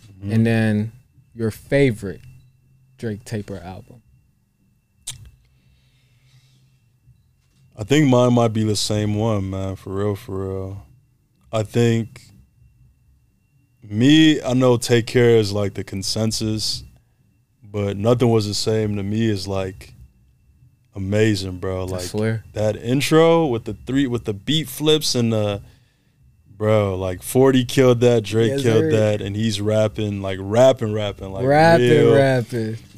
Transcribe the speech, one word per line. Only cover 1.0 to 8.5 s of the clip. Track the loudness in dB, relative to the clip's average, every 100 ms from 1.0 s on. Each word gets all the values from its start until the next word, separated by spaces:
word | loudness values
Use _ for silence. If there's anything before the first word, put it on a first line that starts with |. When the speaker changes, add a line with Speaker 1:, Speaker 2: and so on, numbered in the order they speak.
| _ _ _
Speaker 2:
your | -8 -8
favorite | -8 -2 2 2 0 -8 -12 -18 -20 _ _ _ _ _ -12
Drake | -10 -10
tape | -10 -10 -10
or | -14
album? | -14 -18 -20 -20 _ _ _ _ _ _ _ _ _ _ -18 -18 -20 _ _ _ _ _ _ _ _ _ _ _ _ _ _ _ _ _ _ _ _ _ _ _ _ -10
Speaker 1:
I |
think | 0 2 4
mine | 4 4
might | 2 0